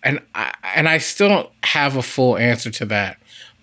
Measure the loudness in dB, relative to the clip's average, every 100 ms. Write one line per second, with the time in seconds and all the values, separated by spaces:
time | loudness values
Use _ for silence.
0 | -4 -4 -6 -8 -8 -8 -4 0 2 2
1 | -2 2 4 4 0 _ -2 0 0 -2
2 | -2 2 2 4 2 0 -4 -6 -2 -2
3 | -2 -8 _ -20 -20 _